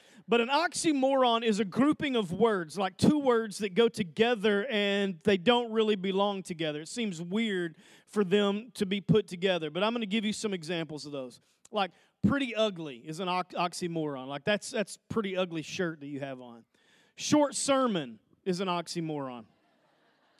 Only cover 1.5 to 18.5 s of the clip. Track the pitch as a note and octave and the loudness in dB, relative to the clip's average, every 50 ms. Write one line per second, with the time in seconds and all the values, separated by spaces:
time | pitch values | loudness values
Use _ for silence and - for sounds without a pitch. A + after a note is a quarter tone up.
1.5 | G#3 F#3+ A3+ F#3 - G#3+ C4 D4+ D4+ - D#4+ C#4+ B3+ A#3 G#3 D#3 F3 F#3+ A3+ A#3 | 2 2 0 -2 2 2 4 4 4 2 0 -2 0 0 -2 -2 0 2 2 2
2.5 | G#3+ F#3 E3+ D3+ - F#3+ F#3+ F#3+ F#3 - - - D4+ D4 C#4 C4 A#3+ A3+ A3+ G#3+ | 2 0 -4 -6 -4 -4 -4 -4 0 2 4 4 4 4 4 4 4 4 2 -2
3.5 | F3+ - G#3 G3+ F3+ G3 A#3 A#3 - A3 G#3 E3 C#3 - A3+ A#3+ B3 G3+ F#3 A3 | -6 -4 -4 -2 2 4 2 2 2 -2 -6 -4 2 2 2 2 2 2 2 2
4.5 | G3+ G3+ G3+ C#4 A3+ G#3 G3+ G3+ G3 G3+ G3+ G3 F3+ D#3 - G#3+ G3+ F#3 E3 A#3+ | 2 2 0 0 0 0 2 2 2 0 0 -2 -2 -2 2 2 2 4 4 4
5.5 | A#3+ A#3+ A#3+ A3+ G#3+ A3+ A3 G#3+ G#3+ G3 F3+ G3 F#3 F#3+ G3+ G#3 G3+ G3 F3 - | 4 4 2 0 0 0 2 2 2 0 0 0 0 2 2 0 0 -4 -6 -8
6.5 | F3+ D#3 E3 D#3 D3 D3+ D#3+ - - B3 A#3 G#3 F3 D#3+ F3 E3+ F#3 A3 A#3 A3 | -6 -4 -4 -4 -4 -6 -8 -10 -6 -4 -4 -4 -4 -6 -8 -4 -4 -2 -2 -2
7.5 | G3 F3+ F3 E3 D#3 _ - - - - _ _ - G#3 G#3 E3+ F#3+ G#3 G#3 G3+ | -2 -2 -4 -6 -8 _ -20 -20 -20 -20 _ _ -2 0 0 2 4 4 4 2
8.5 | G3+ G#3 A#3 B3+ - - G#3 F#3 G3+ G3+ E3+ - - G#3+ G#3 - F#3 F3 F3+ G3 | 0 -2 -6 -8 -4 -4 -2 -2 -2 -2 2 4 4 4 4 0 -6 -2 0 0
9.5 | F3+ E3+ D#3 D3+ D3 F3 G3+ A3 A#3 A#3+ A3 F#3+ G3+ A3+ G3+ G#3+ G3+ - - A3 | 0 0 -2 -4 -2 0 0 0 0 -2 -4 -2 -2 -2 -2 -2 -4 -4 -4 -4
10.5 | F#3+ F3+ D#3 D3+ F3+ E3 E3 C#3+ D#3 C#3+ C#3 D3 C#3+ C#3 C3 B2 A#2 - _ _ | -4 -4 -6 -4 -4 -4 -4 -6 -8 -12 -10 -10 -10 -10 -10 -10 -14 -20 _ _
11.5 | _ _ _ - A3+ G#3 F#3+ F3+ - _ _ _ _ _ - G3+ C#4 C#4 C#4 A#3+ | _ _ _ -6 -2 -2 -2 -2 -4 _ _ _ _ _ 0 2 2 2 -2 -2
12.5 | - G#3+ A3 G#3+ F#3+ E3 E3 D3 B2+ A#2 B2 D#3 D#3 D#3+ G3 F3+ F3+ F3+ F3+ - | 0 0 0 0 0 -4 -8 -10 -10 -12 -10 -10 -8 -4 -2 -2 -2 -2 -2 -4
13.5 | - G3+ F3 F3+ - - F3+ F3 E3 E3 D#3 D3+ C#3 B2+ B2+ C3+ C#3+ C#3+ - G#3+ | -2 -2 -2 -2 -2 -4 -4 -4 -2 -2 -2 -4 -4 -6 -8 -8 -8 -4 0 0
14.5 | G#3 G#3 - - - A3+ G3 - - - _ - - A3 G#3 G3 F#3 F3+ F#3+ F3 | 0 0 -2 -4 -4 -4 -4 -4 -6 -18 _ -6 -4 -4 -2 -2 -2 -2 -2 -2
15.5 | E3 D#3+ C#3+ - - - F#3 E3 D#3+ D3+ C#3+ C#3+ D3 C3 C#3 C#3 C3+ B2+ B2 A#2+ | -4 -8 -8 -6 -4 -4 -4 -4 -4 -8 -10 -10 -8 -8 -8 -8 -10 -12 -14 -18
16.5 | A#2+ A#2 - _ _ _ _ _ _ _ _ _ _ - - - C#4+ D4+ D4 C4+ | -18 -20 -20 _ _ _ _ _ _ _ _ _ _ -8 0 2 4 4 4 4
17.5 | B3+ - - C#4 C4+ C4+ C4 A#3+ G3+ E3+ C#3 A#2+ A2+ - _ _ _ _ - G3 | 0 -4 0 2 2 4 4 2 0 -2 -4 -6 -12 -18 _ _ _ _ -4 -4